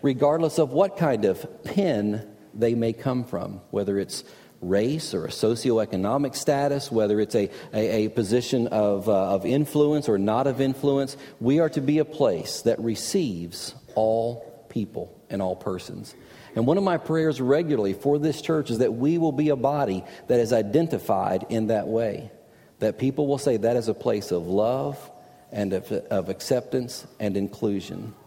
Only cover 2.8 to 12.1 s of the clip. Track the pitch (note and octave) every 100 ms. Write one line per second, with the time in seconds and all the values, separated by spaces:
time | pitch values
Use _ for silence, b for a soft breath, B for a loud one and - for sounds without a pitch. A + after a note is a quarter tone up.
2.8 | A2+ A2+ C3+ B2+ A#2+ F2 F#2 G2 - G#2
3.8 | G2 G2 F2+ - B B B B F2+ G2
4.8 | A2+ D#3 - F2+ D#2+ - A2 A#2 C3 A2+
5.8 | G#2 F#2+ G2+ C3+ C#3 - - C#3 C#3+ C#3+
6.8 | - A2+ G#2 G#2 G#2 A2+ G2 B B G#2+
7.8 | A2 G#2+ G#2+ - G2 A#2+ A#2+ C3+ A#2 G#2+
8.8 | G#2 G2+ G2+ G2 F#2+ G2 F#2 C3+ D3 D3+
9.8 | D3 D3+ - G2+ G2+ A2 C#3 B2 C3+ C3
10.8 | C#3+ C#3 C#3 - B B A#2 D3 D#3+ D3+
11.8 | C#3 D3+ D3